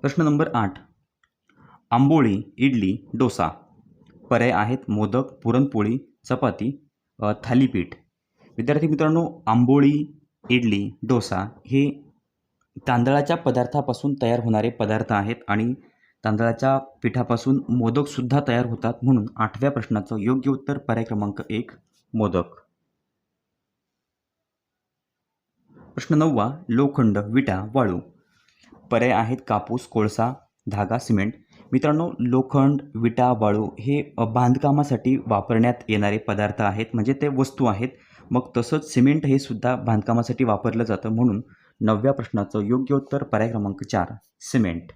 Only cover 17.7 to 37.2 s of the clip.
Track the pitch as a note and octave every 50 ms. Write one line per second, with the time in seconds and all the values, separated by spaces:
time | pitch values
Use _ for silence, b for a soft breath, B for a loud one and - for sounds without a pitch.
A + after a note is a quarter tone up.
17.7 | A#2+ B2 A2+ A2+ A#2 C#3+ C#3+ C#3+ - - B2+ A#2+ C3+ C#3+ C#3+ - A#2 A#2+ B2 A#2+
18.7 | A#2 - - A2+ A#2+ - B2 C3 C3 A#2 G2+ A2+ - - A2 G#2+ - G#2+ C3 C#3
19.7 | C#3 A#2+ A2 - A#2 G#2+ F#2 - A2+ G#2+ G2 A#2 C3 C3+ B2 C#3 C3+ C3 - -
20.7 | C#3+ C#3+ - - A2+ A2+ A2+ - A#2 G#2 G#2 G2+ G2+ - - - A2 G#2+ B2 -
21.7 | - - _ _ _ _ _ _ - A2+ G#2+ G2 F2 F2+ E2 - - - _ _
22.7 | _ _ _ _ _ _ _ _ _ _ _ _ _ _ _ _ _ _ _ _
23.7 | _ _ _ _ _ _ _ _ _ _ _ _ _ _ _ _ _ _ _ _
24.7 | _ _ _ _ _ _ _ _ _ _ _ _ _ _ _ _ _ _ _ _
25.7 | _ - - - _ - - - E3 D3+ D#3 D#3+ C#3+ A2+ G#2 A#2+ C#3+ D#3 - -
26.7 | A#2 A#2+ C#3+ C#3 C#3 D3 B2 G#2+ G2 G2+ G#2 G#2 A2 C3+ C#3 - F#2+ F#2+ G2+ G#2+
27.7 | A2+ C3+ B2 G2+ F2+ E2+ E2 - _ b b b b b b b b b b b
28.7 | b b _ - B2 A2+ A#2+ B2+ A2+ G#2 A2+ A2 B2+ - - - A2+ G#2 - -
29.7 | A2+ B2+ - - - A2+ G#2+ G#2+ - - A2+ A#2+ C3 - _ _ _ _ _ -
30.7 | G2 G2+ G2+ F#2 A2+ B2 - - A#2 G2 G2 G#2+ - - b b b b b b
31.7 | - C3 C#3 D3+ D3 D#3 E3+ F3 - - A#2+ B2 B2 B2+ C3 - - C#3+ C3+ C#3
32.7 | C#3+ C#3 - - - A2+ A2+ A#2 A2+ B2 B2 B2 B2 A2 A2 G#2 G2+ G#2 G#2+ G2+
33.7 | - - G#2+ B2+ C#3+ D3 C#3+ - - - A#2 A2 A2 B2 B2 A#2+ C3 C3+ - C#3+
34.7 | C#3+ D3 C#3+ C#3+ C3+ A2 - B2+ C3+ C3+ - A2+ A2 G2+ G2 - A#2+ A2+ A2+ A#2+
35.7 | A#2+ - - - G#2+ G#2 G#2 G2+ G2+ A2 - - G#2 G#2 G#2+ G#2 G2+ - A2 G2+
36.7 | G2 G#2+ A2+ - - A#2 G#2 A#2+ C3+ C3+